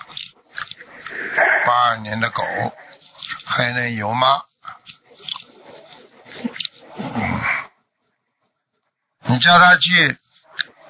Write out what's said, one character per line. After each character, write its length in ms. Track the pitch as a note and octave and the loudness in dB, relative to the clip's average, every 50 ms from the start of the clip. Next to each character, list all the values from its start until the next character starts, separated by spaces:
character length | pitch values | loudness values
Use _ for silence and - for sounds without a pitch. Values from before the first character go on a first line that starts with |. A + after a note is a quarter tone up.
| - - - - - - _ _ _ _ _ - - - - - - - - - - - - - - - - - - - - - - | -20 -14 -12 -14 -14 -14 _ _ _ _ _ -12 -12 -12 -14 -20 -20 -20 -20 -18 -16 -14 -12 -10 -10 -4 0 0 2 2 2 2 2
八 240 | A#2+ A#2+ B2 B2 A#2+ | 2 2 4 4 2
二 80 | A2+ | 0
年 240 | A2+ G#2+ G#2+ G#2+ A2+ | -2 -4 -6 -4 -2
的 80 | A2+ A#2 | -2 -2
狗， 140 | - - - - F#2 G2 A#2+ A#2 - - - - - - - - _ - - - - - - | -2 -4 -6 -6 -4 -4 -6 -6 -6 -10 -20 -20 -20 -20 -20 -20 _ -18 -14 -14 -14 -14 -8
还 280 | - - - B2+ A#2+ | -4 -2 0 0 0
能 220 | B2 B2 A#2+ A#2+ A#2 | 0 -2 -4 -2 -4
有 180 | A2 G#2 G#2 | -4 -4 -2
吗？ 300 | A2+ B2 B2+ C3+ C#3 C#3 - _ _ _ _ - - - _ - - _ _ _ - - C6+ C6+ - - - - - - - - - - - - - - - - _ - - - - - - A#3 - - - - - - - - - | 0 2 4 4 2 2 -2 _ _ _ _ -20 -20 -18 _ -20 -20 _ _ _ -20 -12 -10 -10 -10 -10 -14 -20 -20 -20 -20 -20 -20 -20 -20 -20 -20 -20 -20 -20 _ -20 -20 -20 -16 -10 -10 -10 -8 -8 -10 -10 -10 -12 -20 -20 -14
嗯。 440 | - - - - - - - - - - - - - - - _ _ _ _ _ _ _ _ _ _ _ _ _ _ _ _ _ _ _ _ _ _ _ _ _ _ _ _ _ _ - - | -12 -10 -8 -6 -6 -4 -4 -4 -4 -4 -4 -4 -6 -8 -12 _ _ _ _ _ _ _ _ _ _ _ _ _ _ _ _ _ _ _ _ _ _ _ _ _ _ _ _ _ _ -2 0
你 100 | B2 B2+ | 0 4
叫 180 | - E3+ F3 E3+ | 4 6 8 8
他 180 | F3 F3+ F3+ E3+ | 8 8 6 6
去， 400 | - E3+ F3+ F3 D#3+ C#3 - - _ _ _ _ _ _ - - - - _ _ - | 4 2 2 2 2 2 -2 -6 _ _ _ _ _ _ -10 -10 -10 -10 _ _ -20